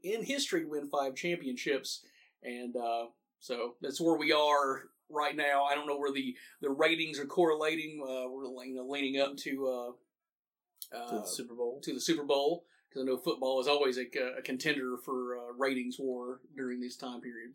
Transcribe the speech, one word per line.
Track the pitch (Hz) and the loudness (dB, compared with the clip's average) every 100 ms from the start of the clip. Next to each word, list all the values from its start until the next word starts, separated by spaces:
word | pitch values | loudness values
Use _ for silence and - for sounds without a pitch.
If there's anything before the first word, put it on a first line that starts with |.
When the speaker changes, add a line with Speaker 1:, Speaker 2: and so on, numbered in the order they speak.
Speaker 1:
in | 175 226 | -4 -2
history | 180 277 269 180 | 0 -2 0 0
to | 156 | 0
win | 151 139 | -4 -2
five | 143 135 | 0 0
championships, | 131 175 170 135 123 - 135 - - - _ _ _ | 0 -2 -2 -2 -4 0 0 -2 -8 -12 _ _ _
and, | 123 120 123 | -10 -8 -6
uh, | 123 117 117 120 - _ _ | -4 0 0 -2 -10 _ _
so | - 123 117 - | -8 -4 -4 -4
that's | 139 139 | -6 2
where | 165 156 | 4 4
we | 151 | 6
are | 151 147 147 139 135 - _ - | 6 6 6 4 0 -6 _ -6
right | 151 147 143 | 0 0 2
now. | 143 139 | 4 4
I | 139 143 | 4 2
don't | 147 | 0
know | 143 | 0
where | 143 | 0
the, | 139 131 127 - - | 0 -2 -6 -12 -6
the | 143 | -2
ratings | 139 160 165 160 147 | 4 4 4 0 -4
are | 143 | -2
correlating. | - 165 156 156 160 156 151 | 4 6 6 2 0 -2 -6
Uh, | 135 131 127 | -6 -4 -4
we're, | 135 135 127 | -6 -8 -10
you | 127 | -8
know, | 131 127 | -8 -4
leaning | 143 135 135 | -2 0 2
up | 139 143 | 2 0
to, | 151 135 135 | -6 -2 0
uh, | 127 120 123 _ _ _ _ _ _ _ _ - | -2 -4 -10 _ _ _ _ _ _ _ _ -12
Speaker 2:
To | 120 120 | -10 -6
the | 113 | -4
Speaker 1:
uh, | |
Speaker 2:
Super | 101 - 120 | -4 -6 -8
Bowl? | 120 120 135 | -4 -4 -4
Speaker 1:
to | 165 | -6
the | 131 | -2
Super | - 160 | 0 0
Bowl, | 143 185 160 170 - _ _ | 2 2 4 0 -4 _ _
'cause | 135 | -4
I | 131 | 0
know | 127 | 0
football | 170 160 131 131 | 0 0 2 2
is | 127 | 4
always | 147 135 123 | 4 4 2
a, | 117 135 127 131 | -2 -2 -2 -4
a | |
contender | 127 127 156 143 127 123 | -6 -2 0 0 0 -4
for, | - 127 123 123 | -4 -4 -4 -6
uh, | 120 123 | -8 -2
ratings | 135 131 123 127 | 0 0 -2 -4
war | 135 123 123 127 - - | -4 -2 -4 -8 -12 -8
during | 127 123 | -6 -4
this | 123 - | -6 -8
time | 131 123 | -10 -10
period. | 123 117 117 | -10 -12 -14